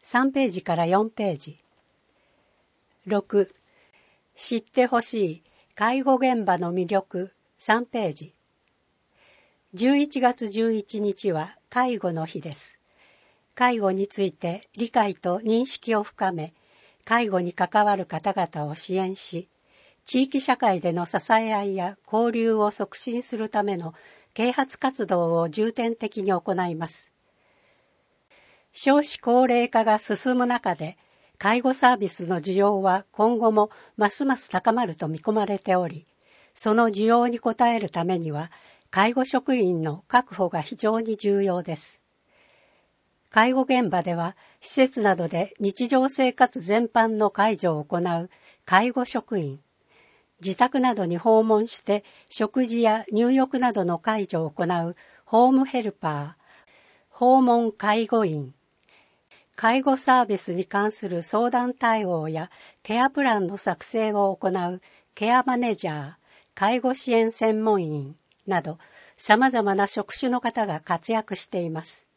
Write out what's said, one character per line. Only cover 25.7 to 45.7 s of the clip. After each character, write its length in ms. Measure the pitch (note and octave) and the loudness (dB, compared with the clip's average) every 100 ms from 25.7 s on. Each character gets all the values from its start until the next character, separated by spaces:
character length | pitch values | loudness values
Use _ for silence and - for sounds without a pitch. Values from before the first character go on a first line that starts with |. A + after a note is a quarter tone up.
点 220 | A#3 A#3 | -2 -4
的 300 | A3+ G#3+ A3 | -4 -8 -4
に 80 | G3 | -2
行 200 | F3+ - F#3 F3+ | -2 -2 -2 -2
い 60 | |
ま 140 | D#3+ D#3+ | -4 -8
す。 240 | - - _ _ _ _ _ _ _ _ _ _ _ _ _ _ _ _ | -12 -20 _ _ _ _ _ _ _ _ _ _ _ _ _ _ _ _
少 300 | - C4+ C#4+ | -4 4 4
子 160 | D4 - | 2 -4
高 280 | - B3 B3+ | 2 4 4
齢 240 | A#3+ A#3+ | 2 2
化 140 | A3+ | 2
が 160 | A3+ G#3+ | 2 2
進 360 | - G#3 B3+ B3 | 0 -4 0 0
む 100 | B3 | 2
中 280 | A#3+ G3+ | 0 -2
で、 240 | E3+ D#3 - _ _ _ _ | -4 -8 -12 _ _ _ _
介 220 | G3 A#3+ | 0 2
護 140 | B3+ | 0
サ 200 | C4 B3 | 4 4
ー 20 | A#3+ | 4
ビ 120 | G3 | -2
ス 180 | - F3 | -4 -4
の 140 | F3+ | -4
需 140 | D#3 | -2
要 280 | F#3 G3+ G3+ | 2 2 2
は 220 | F#3+ F#3 - | 2 0 -2
今 260 | - G#3+ A#3 | 0 2 4
後 140 | A3+ | 4
も 180 | G#3+ G#3 - - - | 4 2 -2 -20 0
ま 140 | G#3 | 0
す 140 | - | 2
ま 120 | C4+ B3+ | -2 -2
す 140 | - | -2
高 220 | F#3 A3+ | 0 0
ま 120 | A3+ | 0
る 120 | A3 D#3+ | -2 -4
と 100 | D#3 | -8
見 140 | D#3 | -4
込 100 | - | -2
ま 160 | G#3+ G3+ | 0 0
れ 140 | G3+ | -4
て 160 | - F#3 | 0 0
お 100 | F3 | 0
り、 220 | D#3+ _ _ _ _ _ | -8 _ _ _ _ _
そ 200 | - A3 | -6 0
の 140 | G#3+ A#3 | 2 2
需 180 | G3+ A3 | 2 2
要 220 | A#3 A#3+ | 4 2
に 100 | A#3 | -2
応 140 | A#3+ A3 | -4 2
え 140 | A#3+ A3+ | 2 2
る 100 | G3 | -4
た 140 | F3 | -4
め 160 | E3+ F#3 | -2 -2
に 140 | D#3+ | -4
は、 180 | D3 E3 - - _ _ | -6 -8 -14 -20 _ _
介 220 | F#3 G#3+ | 2 2
護 120 | A#3+ | 2
職 300 | C4 C4 - | 0 -2 0
員 260 | B3+ F#3 E3+ | 0 2 0
の 220 | D#3+ D#3 _ | -2 -6 _
確 260 | B3 B3+ | 2 2
保 140 | F#3 F3+ | -4 -2
が 120 | E3 | -2
非 140 | - | -8
常 240 | A#3 G#3+ A3 | -4 -2 0
に 180 | A3+ G#3 | -2 -4
重 280 | G#3 G3+ | 0 0
要 180 | G3 F3+ | 0 -2
で 140 | F3 D#3+ | -4 -10
す。 260 | - - _ _ _ _ _ _ _ _ _ _ _ _ _ | -12 -20 _ _ _ _ _ _ _ _ _ _ _ _ _
介 220 | G#3+ A#3 | 2 4
護 100 | C4 | 2
現 280 | C4 B3+ A3 | 2 2 2
場 120 | F3+ | 0
で 120 | E3+ | -2
は、 220 | E3+ E3+ - _ _ | -4 -4 -8 _ _
施 140 | - | -8
設 280 | - C4 - | 2 2 2
な 120 | G#3 | 0
ど 140 | F3+ E3 | 0 -2
で 260 | E3 G3+ - | -2 -4 -2
日 260 | G3+ | -4